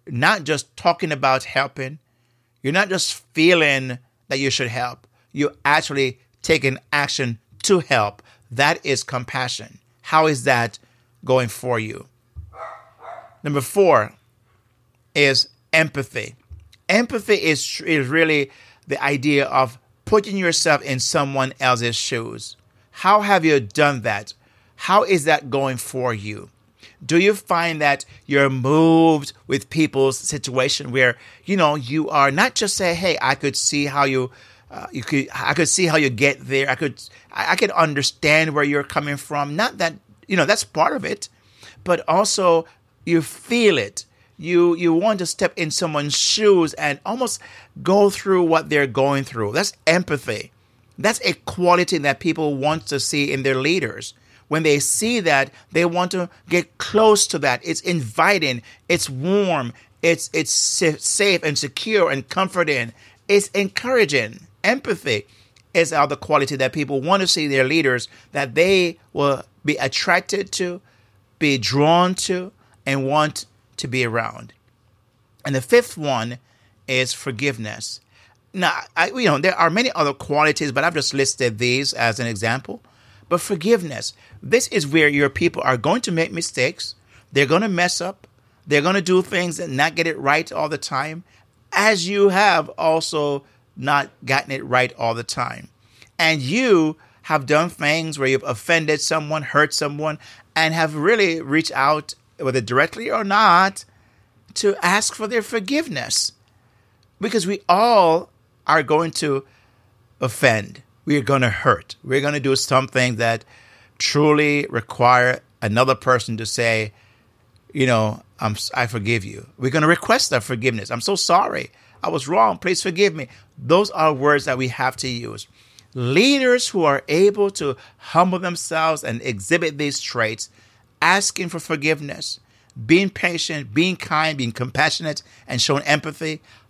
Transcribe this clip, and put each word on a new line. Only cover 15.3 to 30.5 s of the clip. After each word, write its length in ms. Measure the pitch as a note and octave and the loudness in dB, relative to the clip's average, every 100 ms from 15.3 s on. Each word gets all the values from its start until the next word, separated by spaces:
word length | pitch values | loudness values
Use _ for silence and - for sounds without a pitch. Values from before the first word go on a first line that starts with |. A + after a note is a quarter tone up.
| C3 - _ _ | 2 -2 _ _
empathy. 640 | D#3+ D#3+ C#3+ B2+ B2 A2 - _ - - _ - | 0 0 -2 -8 -8 -10 -12 _ -20 -20 _ -2
Empathy 480 | G3+ A#3+ A3+ A3 G3 | 0 0 -4 0 0
is, 460 | D#3+ C#3+ - - | 2 0 -4 -8
is 260 | D#3 D#3 B2+ | -2 -2 0
really 420 | D#3 D#3+ D3 C3+ - - _ - | 0 2 0 -2 -8 -20 _ -8
the 140 | C#3 | -4
idea 420 | C#3 C#3+ C#3 C#3+ C3+ | -2 -2 0 0 2
of 320 | C3 B2+ - _ _ - | 0 0 -4 _ _ 0
putting 300 | G#3+ G#3 G3 | 0 0 -2
yourself 460 | F3 D#3+ E3+ C#3+ | 0 0 2 0
in 180 | C#3 B2+ | -2 -4
someone 540 | - D#3+ C#3 C3+ C3 - | -2 -2 -2 -2 -4 -2
else's 360 | B2+ B2 A#2+ A2+ | 0 0 0 -4
shoes. 640 | - A#2+ A2+ - - - _ _ _ | -4 -6 -6 -12 -16 -20 _ _ _
How 320 | - F#3 G#3 | -2 4 4
have 240 | G3+ G3 D#3+ | 4 4 4
you 140 | C#3+ | 2
done 420 | G2+ - D3 C3 | 2 2 2 0
that? 320 | A2 G2+ - - _ _ _ - | -4 -4 -8 -20 _ _ _ -10
How 280 | - G3 | 0 2
is 220 | F#3 F3+ C#3+ | 4 2 2
that 260 | D3 C#3+ | 0 0
going 260 | C#3 C3+ B2 | -4 -2 -4
for 340 | - C3 B2 | -8 -6 -4
you? 380 | A2 G#2 G2+ F#2 _ _ _ - _ C3 | -4 -8 -12 -16 _ _ _ -20 _ -2
Do 140 | E3 | 2
you 160 | G3 G3+ | 2 2
find 440 | - E3+ E3+ D#3 | 0 -2 0 0
that 240 | D3 C#3+ - - - | 0 0 -4 -18 -2
you're 240 | C#3 C#3 | 2 2
moved 840 | C3 C3 D#3 E3 E3 E3 D#3 C#3 - - | 0 0 4 6 6 6 2 -2 -14 -4
with 240 | C3+ - | -4 -4
people's 480 | E3 D#3 C3+ C3+ B2+ | -2 0 2 0 0
situation 720 | - D3 - | -6 -8 -4